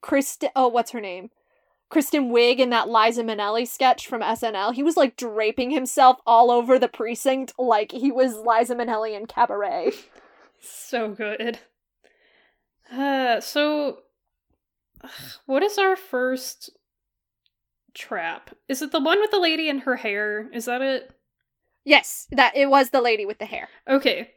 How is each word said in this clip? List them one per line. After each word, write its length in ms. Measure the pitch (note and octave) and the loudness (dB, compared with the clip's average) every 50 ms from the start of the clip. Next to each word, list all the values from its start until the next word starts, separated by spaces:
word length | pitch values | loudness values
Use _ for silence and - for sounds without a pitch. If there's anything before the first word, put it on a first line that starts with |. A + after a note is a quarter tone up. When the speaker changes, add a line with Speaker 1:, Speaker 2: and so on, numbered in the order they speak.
Speaker 1:
Kristen, 500 | - - - C#4 C4+ - - - - C4+ - | -6 0 0 0 0 0 -6 -6 -8 -4 0
oh, 140 | C#4 C4 B3 | 2 2 2
what's 240 | A#3 A#3+ A3+ - - | 2 0 -2 -2 -6
her 80 | A#3+ | -10
name? 300 | G#3 G3 F3+ F#3 F#3 A3+ _ _ _ _ _ _ _ _ _ _ _ _ | -10 -8 -10 -12 -14 -18 _ _ _ _ _ _ _ _ _ _ _ _
Kristen 420 | - D#4+ C#4 - - D4+ C#4 B3 | 0 0 0 2 0 -2 0 2
Wiig 280 | A#3+ A#3+ A#3+ A#3+ B3+ B3 | 2 4 4 4 4 4
in 100 | C4 B3 | 2 2
that 180 | A#3+ A3+ - - | 2 0 0 2
Liza 360 | A#3 A3 G#3+ A#3 A#3 A#3+ A#3 | 2 4 4 4 2 0 -4
Minnelli 420 | A3+ A3 G#3 G#3 G3+ G#3+ A3+ B3 | -4 -4 -4 -2 -2 -2 -2 -4
sketch 400 | A#3+ - - C4+ B3+ B3+ - - | -4 -4 0 2 2 2 2 -2
from 160 | - - A#3 G#3+ | -10 -8 -6 -4
S 220 | - A3 - - | -4 -4 -2 -4
N 100 | A3+ A3 | -6 -4
L. 160 | F#3+ G3 G#3+ | -2 -4 -4
He 140 | B3 A3+ C#4 | -2 0 -2
was, 120 | D#4+ D#4+ | 0 2
like, 200 | F4+ D4+ C4 - | 2 2 2 0
draping 560 | - - A#3 G#3+ G#3+ A3 G#3+ G#3+ - B3+ B3 C#4+ | -6 -10 -6 -2 0 0 0 0 -2 -4 -2 -2
himself 460 | D#4 C4 A#3+ - - C4+ B3+ B3+ - _ | -4 -4 -4 2 6 6 6 6 6 _
all 280 | - A#3 A3+ A#3+ A#3+ A#3+ | 4 6 6 6 6 4
over 260 | A#3+ A#3+ A#3 C4 B3+ | 2 4 4 4 4
the 80 | B3 | 4
precinct 680 | A#3+ - - A#3+ A3 A#3+ - - C#4 C4 C4+ C4+ B3 - - | 0 -2 -4 -6 -6 -6 -4 -2 -2 -2 -2 -4 -10 -6 -6
like 320 | B3+ B3 A3+ G#3 G#3+ G#3+ | 0 2 2 2 0 -2
he 220 | - C4 A#3 C#4 B3 | -6 -2 -2 -2 2
was 240 | B3+ B3+ C4 A#3 | 2 2 0 0
Liza 400 | G#3+ A3 A#3 A3+ A3 A#3+ A#3 B3 | -4 0 0 2 2 2 0 -2
Minnelli 400 | A#3+ A#3+ A#3 A#3 G#3+ A3 A3+ G#3+ | -4 -4 -4 -2 -4 -4 -6 -8
in 100 | G3+ G#3 | -10 -12
Cabaret. 640 | A3+ - - A#3 A#3 G3+ G3+ G3+ G3 - F#3 E3+ - - - - _ _ - _ _ _ _ _ _ _ _ | -10 -2 0 0 0 0 -4 -4 -4 -4 -2 -2 -4 -4 -4 -14 _ _ -20 _ _ _ _ _ _ _ _
Speaker 2:
So 480 | _ - - - - - - A#3 A3+ G#3+ | _ -20 -20 -18 -14 -8 -6 -4 -4 -4
good. 500 | G#3 G3+ G#3+ G#3 G#3+ G#3+ A3 A#3 A#3 - _ _ _ _ _ _ _ _ _ _ _ _ _ _ _ _ _ _ _ _ _ _ _ _ _ _ B3 | -6 -8 -8 -8 -6 -6 -4 -4 -4 -4 _ _ _ _ _ _ _ _ _ _ _ _ _ _ _ _ _ _ _ _ _ _ _ _ _ _ -8
Uh, 480 | B3 C4+ C#4+ C#4 C4+ C4 B3 A#3 G#3+ | -6 -4 -2 -2 0 0 0 0 -2
so, 580 | A3+ - - D4 D4 D4+ D4+ D4+ D4 C#4 - - _ _ _ _ _ _ _ _ _ _ _ _ _ _ _ _ _ _ _ _ - | -2 -4 -2 0 0 0 0 -2 -4 -4 -6 -10 _ _ _ _ _ _ _ _ _ _ _ _ _ _ _ _ _ _ _ _ -20
<sighs> 440 | C4 - - - - - - _ | -20 -20 -18 -18 -20 -20 -20 _
what 180 | - C4 C4+ E4+ | -2 0 0 0
is 140 | G#4 G4+ - | 0 0 0
our 180 | G4 F#4+ F#4+ | 2 2 2
first 760 | F#4 - - - B3+ B3+ B3+ C4 B3+ C4 - - _ - - _ _ _ _ _ _ _ _ _ _ _ _ _ _ _ _ _ _ _ _ _ _ _ _ _ | 0 -4 -8 -4 -4 -2 -2 -2 -4 -6 -12 -14 _ -20 -20 _ _ _ _ _ _ _ _ _ _ _ _ _ _ _ _ _ _ _ _ _ _ _ _ _
trap? 580 | - - - A#3 G3 E3 E3 - - _ - - _ _ _ | -20 -14 -10 -8 -8 -6 -8 -8 -10 _ -20 -20 _ _ _
Is 140 | C#4 C4 D4+ | -6 -6 -6
it 100 | C#4+ - | -4 -2
the 80 | E4 | -2
one 180 | C4+ D#4 E4+ G4+ | 0 2 2 2
with 120 | G#4 G#4+ G#4+ | 2 2 2
the 80 | G4+ | 2
lady 280 | F4+ E4 D#4+ D#4+ D#4+ D#4 | 2 2 0 0 -2 -4
in 100 | C#4+ C#4 | -4 -4
her 160 | B3 C4 B3 | -2 -4 -4
hair? 520 | B3 - A3 G3+ G3+ G#3+ G#3+ G#3 G#3+ A3 - - | -4 -4 -6 -4 -4 -4 -4 -4 -6 -8 -10 -12
Is 140 | A#3+ A3+ | -10 -6
that 140 | A#3+ A#3+ B3 | -6 -4 -2
it? 320 | C4+ C4+ C4+ B3+ - - _ _ _ _ _ _ _ _ _ _ _ _ _ _ _ | -2 -2 -2 -4 -6 -10 _ _ _ _ _ _ _ _ _ _ _ _ _ _ _
Speaker 1:
Yes, 440 | C#4 D4 B3 - - - - - _ | 4 4 4 4 2 -12 -14 -14 _
that, 260 | - B3 C4 A#3+ - | 2 2 2 4 4
it 140 | C4+ C#4 C#4 | 2 2 6
was 200 | C4+ C#4 C4+ B3+ | 6 4 4 4
the 100 | - C4+ | 2 2
lady 260 | A#3+ A#3+ A3+ G#3 G#3 | 2 2 0 0 -2
with 120 | G3 G#3+ _ | -6 -8 _
the 80 | A3+ | -10
hair. 220 | G#3 - - - - _ - _ - | -10 -10 -12 -12 -14 _ -20 _ 0
Speaker 2:
Okay. 420 | C4 C#4 C4+ B3 G3 D3+ A3 - _ | 0 2 2 2 -2 -2 -6 -12 _